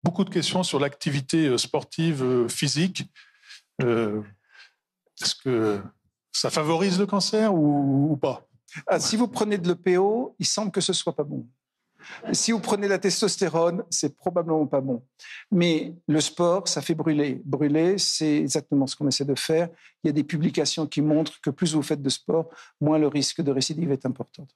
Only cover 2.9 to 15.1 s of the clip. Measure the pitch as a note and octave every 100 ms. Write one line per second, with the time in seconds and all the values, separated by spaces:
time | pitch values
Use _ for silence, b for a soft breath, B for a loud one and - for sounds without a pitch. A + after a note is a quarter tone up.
2.9 | - - B B B B B B - B2+
3.9 | A#2 A2 G#2+ G#2 G#2 b b b b _
4.9 | _ _ - - - C3+ A#2+ A2 G2+ F#2+
5.9 | _ _ _ _ - A#2+ - D#3 E3 G3
6.9 | F3+ G3+ G3+ F3+ A3 A3 F3+ D3 C#3+ C#3
7.9 | C3+ D3 C#3+ C#3+ B2 _ _ _ D#3 -
8.9 | F3 - A3 A#3+ - G#3+ G3+ F3 F3 F#3+
9.9 | F3+ G3 A3+ C4+ _ F#3 - G#3 F#3+ F3
10.9 | F3+ - D3+ C#3+ C#3 A#2 _ _ _ _
11.9 | B B B - - - A3+ - G3+ G3+
12.9 | F#3 F#3+ E3+ G3+ - F3 D#3+ E3+ F3 -
13.9 | - D3 - F#3+ F3 E3 D#3 D3 C#3 C3+
14.9 | A#2+ -